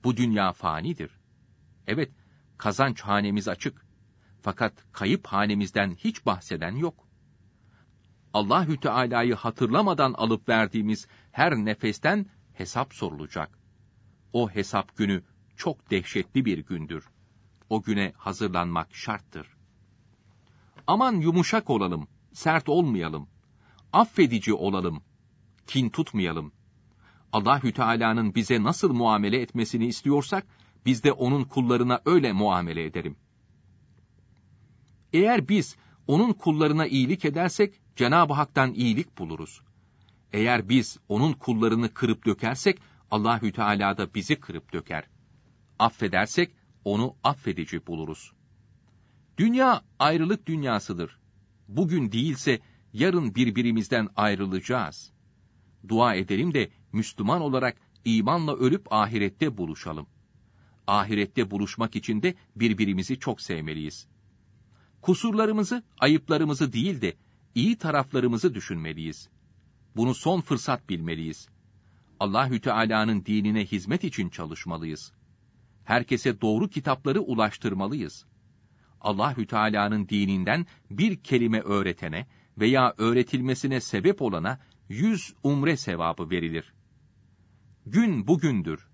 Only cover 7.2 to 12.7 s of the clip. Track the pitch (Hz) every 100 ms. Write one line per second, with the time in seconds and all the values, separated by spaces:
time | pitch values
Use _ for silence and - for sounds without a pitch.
7.2 | _ _ _ _ _ _ _ _ _ _
8.2 | _ 107 101 147 165 147 143 113 123 120
9.2 | 120 110 117 - 120 135 202 160 135 120
10.2 | 113 110 - 113 107 113 107 107 - -
11.2 | _ - 160 131 104 104 113 101 151 208
12.2 | 196 _ _ - 92